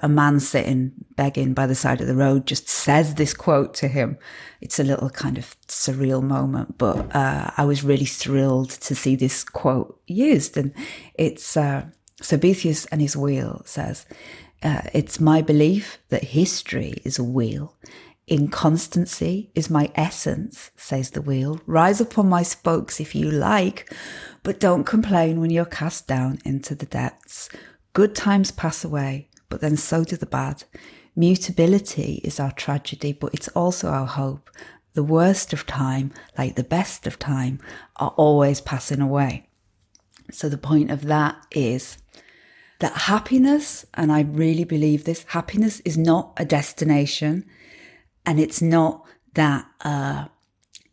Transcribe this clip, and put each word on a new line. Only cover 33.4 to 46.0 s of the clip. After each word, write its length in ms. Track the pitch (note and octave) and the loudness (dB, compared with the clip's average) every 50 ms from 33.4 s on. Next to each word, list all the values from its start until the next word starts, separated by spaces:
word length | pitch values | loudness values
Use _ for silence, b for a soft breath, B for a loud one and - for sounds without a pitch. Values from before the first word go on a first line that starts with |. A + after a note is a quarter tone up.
| - - | -8 -4
also 400 | - - F3 F3+ F3+ - - E3+ | -2 0 0 0 0 -2 -2 -2
our 180 | D3 C3+ C3+ | -2 -2 -4
hope. 440 | B2+ - D3 C#3 C3+ C3+ C#3 _ - B B B B B B B _ - | -4 -4 -4 -4 -4 -6 -8 _ -20 B B B B B B B _ -4
The 100 | D#3 D3 | -2 0
worst 480 | D3 D#3+ E3 E3+ F#3+ G3 - - - - | 2 4 4 6 4 4 2 0 -4 -6
of 140 | C#3+ - | -8 -8
time, 460 | - - C3+ C3+ C3 C3 C3+ C3+ C#3 B B B B B | -6 -4 -2 -2 -2 0 -2 -4 -4 B B B B B
like 200 | - B2+ - - | -6 -6 -6 -4
the 80 | - B2 | -4 -4
best 420 | - E3 F3 F#3 - - - - | -2 0 -2 -2 -2 -6 -8 -8
of 120 | A#2+ - - | -8 -8 -8
time, 420 | - D3 C#3 C3+ C3 B2+ C3+ C3+ B B B B B B B | -6 -4 -2 -2 -2 -4 -4 -6 B B B B B B B
are 180 | - C#3+ C#3 - | -6 -6 -4 2
always 440 | - D3+ D3+ D3 D3 C#3+ C#3 C#3+ - | 4 4 6 6 6 4 4 2 0
passing 400 | - - C#3+ B2+ - - D3 C#3 | -4 -6 -6 -6 -4 -4 -2 0
away." 460 | C#3 C3+ C#3 C#3+ C#3 C3 - - - _ _ _ _ _ _ _ _ _ _ _ _ _ _ - _ - | 0 0 2 0 0 0 -2 -6 -12 _ _ _ _ _ _ _ _ _ _ _ _ _ _ -20 _ -18
So 180 | - - - D3+ | -12 -6 -6 -4
the 100 | D3 C#3+ | -4 -4
point 320 | - C#3 D#3 D3+ - - | -2 2 2 2 2 2
of 160 | D3 C#3+ C#3+ | -2 -4 -2
that 300 | D3 D3+ D3+ D3+ D3+ - - - - - | -2 0 0 0 0 -2 -6 -14 -8 -4
is 440 | D3+ C3+ A#2 A#2+ C3 - - - - _ b b b b b b b b b b b b b b b | -2 -2 -2 -2 -4 -6 -10 -14 -16 _ b b b b b b b b b b b b b b b
that 120 | - - - | -4 -4 -4
happiness, 920 | - - - G3 G#3+ A3 - C4 C4 B3+ C#4 C#4+ D4 D4 - - - - _ - | -2 0 0 0 0 0 2 4 4 6 6 4 4 2 -2 -6 -8 -10 _ -6
and 180 | - E3 D3+ D3+ | -2 2 2 4
I 80 | D3+ | 4
really 440 | D3 D3+ D3 D3+ E3 D#3+ E3 D#3+ E3+ | 2 0 0 0 2 2 2 0 0
believe 400 | E3+ D#3+ D3+ D3+ D3+ D3+ D3+ D3+ | 0 0 2 2 2 2 2 0
this, 200 | E3 E3 - - - | -2 -6 -6 -6 -8
happiness 520 | - E3+ E3 - - G3+ A3 A3 G#3 - | -6 -6 -6 -4 0 0 0 0 0 -2
is 180 | - F3 D3+ | -4 -4 0
not 340 | D#3+ | 2